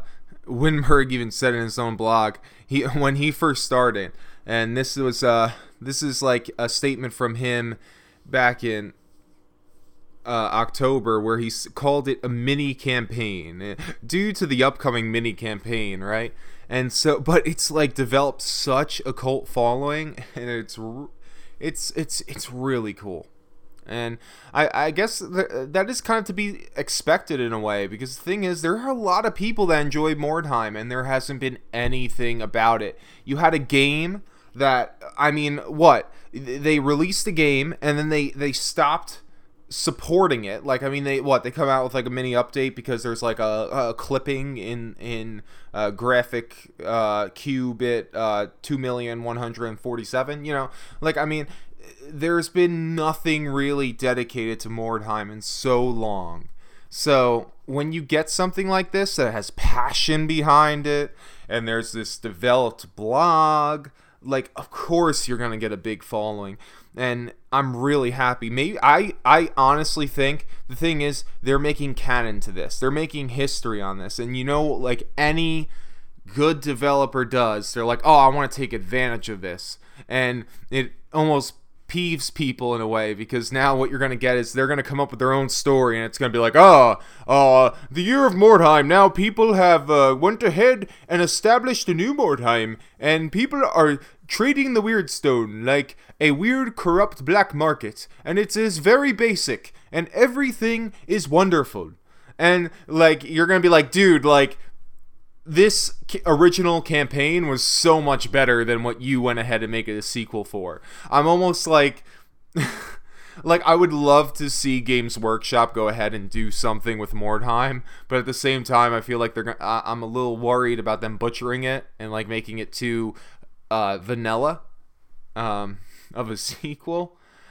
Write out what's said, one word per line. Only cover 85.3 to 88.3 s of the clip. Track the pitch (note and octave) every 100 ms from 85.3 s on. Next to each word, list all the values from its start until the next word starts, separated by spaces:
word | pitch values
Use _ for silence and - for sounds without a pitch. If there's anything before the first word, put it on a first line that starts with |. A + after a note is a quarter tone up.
own | C3+ C3+
story, | - D3 C3+ B2 A2+
and | A2+
it's | -
gonna | B2+
be | A#2
like, | A#2 D3
"Oh, | F#3+ D#3 A#2+ G2 - - -
uh, | C#3 C#3 C3 B2+ - -
the | C#3+
year | F#3 C4+
of | C4+